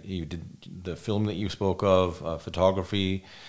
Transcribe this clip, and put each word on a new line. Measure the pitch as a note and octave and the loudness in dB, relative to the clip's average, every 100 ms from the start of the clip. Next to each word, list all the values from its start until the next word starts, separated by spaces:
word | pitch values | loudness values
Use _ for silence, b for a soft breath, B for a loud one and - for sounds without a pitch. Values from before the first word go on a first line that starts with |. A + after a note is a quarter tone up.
You | - F#2+ D#2 | -8 -8 -6
did | E2+ - - - F#2 | -8 -10 -16 -18 -12
the | F2+ D#2+ | -10 -8
film | - G#2 G#2 | -2 0 0
that | G2+ | -2
you | G2+ | -6
spoke | - G2 F2+ | 0 0 2
of, | G2+ F#2 F#2 E2 | 6 6 4 0
uh, | E2 D#2+ | -6 -6
photography. | - E2+ F#2 F#2+ F2 G2+ F#2+ F#2+ B B | -6 2 4 4 0 -2 0 -2 B B